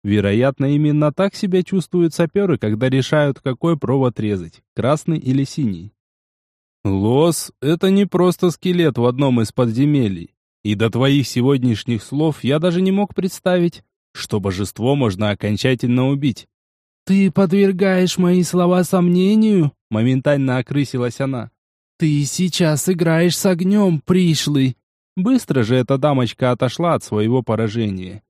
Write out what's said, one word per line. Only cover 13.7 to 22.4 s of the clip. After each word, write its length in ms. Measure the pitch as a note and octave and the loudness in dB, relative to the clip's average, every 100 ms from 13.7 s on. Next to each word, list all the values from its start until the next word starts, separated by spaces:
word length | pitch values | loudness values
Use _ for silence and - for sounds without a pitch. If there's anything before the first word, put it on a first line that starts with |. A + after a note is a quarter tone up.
| - _ _ _ | -4 _ _ _
что 280 | - - G#2+ | -16 -6 -4
божество 560 | G2 F#2 G2+ - A#2 C#3+ | -2 -4 -6 -2 0 2
можно 340 | A#2+ F#2 G#2+ | 0 0 -4
окончательно 760 | G2 G#2 G#2 C3 B2+ B2 B2 C3 | -2 -4 0 0 0 0 0 0
убить». 400 | C#3 C#3 - - _ _ _ _ _ | 0 -2 -4 -14 _ _ _ _ _
«Ты 260 | - G3 F#3+ | -2 2 2
подвергаешь 880 | G3 F#3+ G3 G3 F#3 G3 F#3 F#3 - | 2 2 4 2 2 0 2 0 2
мои 240 | F3+ F3+ | 2 2
слова 400 | F3 F3+ F3 F3+ | 2 2 2 2
сомнению?» 880 | F3 F#3 F3 F3 F#3+ A3 A3 G3 D3 _ _ | 2 2 2 2 2 4 4 2 0 _ _
моментально 680 | G#2+ A#2+ C3 D3 C#3+ C3+ B2+ | 0 2 2 0 0 0 -2
окрысилась 640 | - C#3 C#3 B2+ B2 - | -2 -4 -2 -4 -4 -4
она. 300 | C#3 B2+ A2 _ _ _ _ _ | -6 -6 -10 _ _ _ _ _
«Ты 260 | D#3+ D3 | 0 0
сейчас 640 | C#3+ - | -2 -2